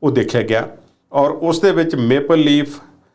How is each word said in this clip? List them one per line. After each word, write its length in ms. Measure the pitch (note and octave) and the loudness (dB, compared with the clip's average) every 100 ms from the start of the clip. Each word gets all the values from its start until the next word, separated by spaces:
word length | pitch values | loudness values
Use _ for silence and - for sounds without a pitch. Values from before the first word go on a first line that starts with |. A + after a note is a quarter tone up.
ਉਹ 80 | D3 | -2
ਦੇਖਿਆ 320 | A#2 G#2+ A#2+ | 0 0 -2
ਗਿਆ 260 | G#2 A2 D#2+ - _ _ _ | 0 -2 -4 -12 _ _ _
ਔਰ 180 | C#3+ C#3+ | -2 -2
ਉਸ 300 | - E3 E3 | -2 -4 2
ਦੇ 120 | G3 | 2
ਵਿੱਚ 220 | E3+ E3 | 2 0
ਮੇਪਲ 440 | C3+ A#2 C#3 C#3+ E3 | 0 0 0 2 2
ਲੀਫ 420 | C#3+ D3 C#3+ - - _ _ | 2 2 -2 -10 -20 _ _